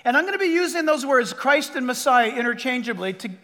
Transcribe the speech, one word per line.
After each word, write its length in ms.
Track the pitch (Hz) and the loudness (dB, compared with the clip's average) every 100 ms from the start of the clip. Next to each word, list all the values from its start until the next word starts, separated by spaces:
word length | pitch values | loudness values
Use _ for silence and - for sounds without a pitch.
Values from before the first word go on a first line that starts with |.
| 247 | 0
And 100 | 277 | 2
I'm 80 | |
gonna 140 | 370 392 | 2 0
be 80 | 370 | 0
using 400 | 339 349 339 311 | 0 0 -2 0
those 200 | 302 277 | 0 2
words, 280 | 254 208 | 2 2
Christ 420 | - 262 294 294 - | -2 2 2 0 -6
and 100 | 254 | -4
Messiah, 440 | - 285 247 220 | -2 4 4 4
interchangeably 840 | 240 240 233 254 247 233 185 190 185 | 0 -4 -2 -4 -4 -4 -6 -6 -6
to 140 | 226 185 | -10 -14